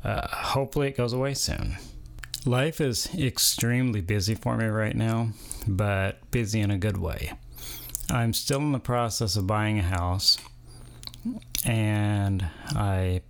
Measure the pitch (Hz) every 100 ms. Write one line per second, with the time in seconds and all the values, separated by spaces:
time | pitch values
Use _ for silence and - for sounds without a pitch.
0 | 101 98 - - - 131 135 147 139 135
1 | 120 127 135 135 - - - 92 - -
2 | - - - - 127 123 151 156 143 110
3 | - 185 127 - - - 117 123 127 107
4 | 87 104 95 110 120 117 113 107 107 -
5 | 113 113 113 107 - - - 95 104 98
6 | 98 - - 123 104 110 101 101 104 95
7 | 85 - - - - - - - - -
8 | - 127 117 113 - 135 147 131 - 123
9 | 117 - 110 101 92 107 107 107 90 90
10 | 87 92 - - - - - - - -
11 | - - 226 - - - - 113 107 104
12 | 104 104 98 95 87 - - 107 104 95
13 | 92 90